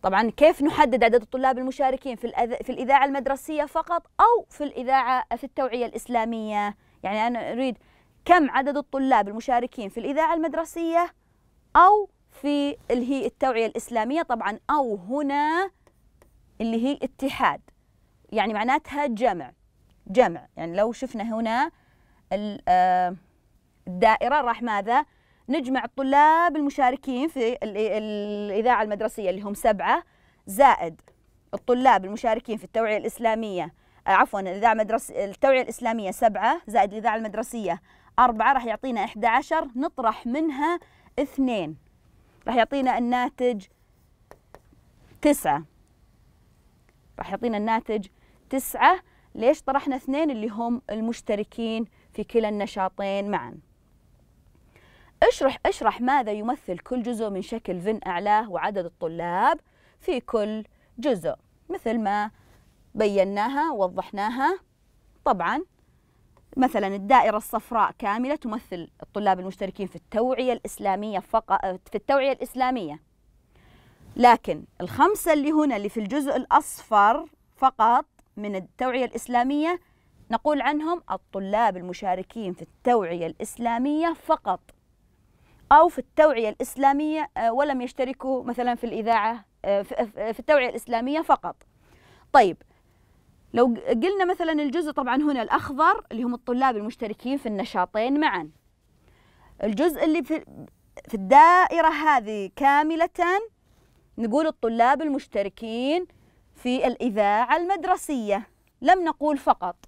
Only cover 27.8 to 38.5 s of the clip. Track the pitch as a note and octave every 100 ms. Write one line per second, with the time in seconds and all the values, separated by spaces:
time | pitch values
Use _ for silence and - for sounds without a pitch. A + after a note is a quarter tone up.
27.8 | G#3+ G#3+ G#3+ G#3 G#3 G#3 G#3 G3 A#3 A#3
28.8 | G#3+ G#3+ G#3+ - F#3+ F3+ G3+ G3+ A#3+ G#3
29.8 | F3 C#4+ - _ _ _ - G3 C4+ A3
30.8 | E3+ E3 _ _ _ _ _ G3+ - B3
31.8 | C4 G#3 F#3+ G#3 A#3+ A3 - G#3+ F3+ A3+
32.8 | A3+ G#3+ A3 - A#3 A3 A3 F#3 E3 -
33.8 | _ _ - F#3+ C4 G3+ F#3+ F#3 A3+ A3
34.8 | G#3+ A3+ - - G3 G3 C4+ C4 B3 A3+
35.8 | A#3+ A3+ G3 G#3 A#3 G3+ G#3+ E4 - A3
36.8 | G3+ G#3 A3 A3 A3 G3+ A3+ A#3 G3 E3
37.8 | _ _ _ - B3 A3 B3